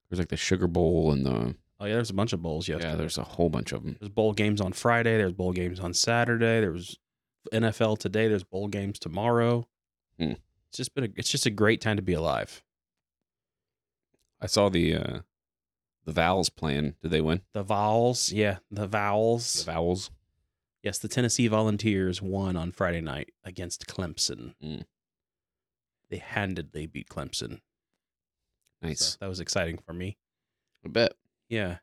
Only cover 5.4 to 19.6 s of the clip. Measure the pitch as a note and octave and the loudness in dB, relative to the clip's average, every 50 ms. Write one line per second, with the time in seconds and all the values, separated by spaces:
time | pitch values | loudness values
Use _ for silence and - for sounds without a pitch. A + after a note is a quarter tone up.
5.4 | F#2 F#2 F2+ F#2 F2+ F2+ F2+ F#2 F#2 F2 F2+ - - A#2 A#2 A#2 A#2+ A#2+ A#2 A2+ | 0 0 0 0 -2 -2 -4 -4 -6 -2 -2 0 2 2 2 2 2 2 2 2
6.4 | A#2 A2+ A2+ A2+ G#2+ F2+ D#2 F2+ F2 - - - _ _ _ _ _ _ _ _ | 4 4 4 4 2 2 0 -2 -8 -10 -14 -18 _ _ _ _ _ _ _ _
7.4 | - - A2+ A2 A2+ A2 G#2 - A#2 G#2+ G#2+ - - G2 G2 G#2+ A2+ A2 G#2+ F#2+ | -8 -2 0 2 2 2 2 2 2 2 2 0 -2 0 2 2 4 4 2 0
8.4 | F2+ - F#2+ F#2+ G#2 G#2 G2+ G2+ G2 G2 F#2+ - - E2 D#2+ F#2+ A2 A#2+ A#2+ A#2 | -2 -4 -6 -4 -4 -4 -4 -4 -4 -4 -6 -6 -8 -6 -4 -2 2 2 4 4
9.4 | A#2 A#2+ B2 A#2+ A#2 - _ _ _ _ _ _ _ _ _ - E2+ C#2+ - - | 4 4 2 2 -2 -6 _ _ _ _ _ _ _ _ _ -2 -2 -2 -2 -4
10.4 | - _ _ _ _ _ - - C3 - - C#3 B2+ G#2 - - - - - C3+ | -10 _ _ _ _ _ -10 -8 -8 -6 -4 -4 -4 -4 -4 -4 -4 -2 0 0
11.4 | - A#2+ G#2 G2 G#2+ G#2+ A2+ - - A2+ G#2 G2 F#2+ F#2 F2 D#2+ D#2+ D#2 C2+ G#1+ | 0 0 2 4 4 4 4 2 2 0 0 0 2 0 0 2 2 0 0 0
12.4 | - - - - _ _ _ _ _ _ _ _ _ _ _ _ _ _ _ _ | -2 -6 -10 -16 _ _ _ _ _ _ _ _ _ _ _ _ _ _ _ _
13.4 | _ _ _ _ _ _ _ _ _ _ _ _ _ _ _ _ _ _ _ - | _ _ _ _ _ _ _ _ _ _ _ _ _ _ _ _ _ _ _ -10
14.4 | - G2 - G2+ G2+ G2 F#2 E2+ E2+ D#2+ D#2+ D#2+ - - A1+ - - _ _ _ | -6 0 4 4 4 6 4 4 4 4 2 0 -2 -4 -6 -10 -12 _ _ _
15.4 | _ _ _ _ _ _ _ _ _ _ _ _ - D#2+ D#2 E2 D#2+ F2+ F#2+ F#2+ | _ _ _ _ _ _ _ _ _ _ _ _ -10 -4 0 2 4 4 4 4
16.4 | E2 - - - - D2+ C#2 C#2+ D2+ C#2+ - _ - E2+ E2 D#2+ D#2 D#2 E2+ F#2+ | 2 0 -2 -2 -2 0 0 0 0 -2 -4 _ -2 0 2 2 4 2 0 0
17.4 | - _ - G#2 G2 G2+ G#2+ G2+ G#2 G#2+ A2 A#2 A#2+ B2 B2+ B2 - - F#2+ G#2+ | -2 _ -8 -6 -4 -2 0 2 2 4 4 4 4 2 2 0 -2 -2 0 0
18.4 | G#2+ G2+ F#2 F2 - - G#2 G2+ G#2+ G2 A2 G#2 G2+ G2+ G2+ G#2+ A2 A2+ A#2 A#2 | 0 0 0 -4 -8 -10 -8 -6 -4 -2 -2 0 0 2 2 2 4 2 2 0
19.4 | A#2+ - - - | 0 -2 -4 -4